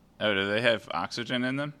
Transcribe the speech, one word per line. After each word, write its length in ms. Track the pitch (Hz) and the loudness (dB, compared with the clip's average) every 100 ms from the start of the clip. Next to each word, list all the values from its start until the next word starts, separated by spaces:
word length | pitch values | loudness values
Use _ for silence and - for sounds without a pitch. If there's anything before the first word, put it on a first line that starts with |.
| _ - | _ -2
Oh, 140 | 104 | 0
do 120 | 98 98 | 2 2
they 140 | 107 | 4
have 260 | 120 110 - | 4 2 0
oxygen 520 | 82 95 - 110 127 | -4 -4 -4 -4 -2
in 120 | 127 135 | -2 -2
them? 160 | 147 - | -6 -10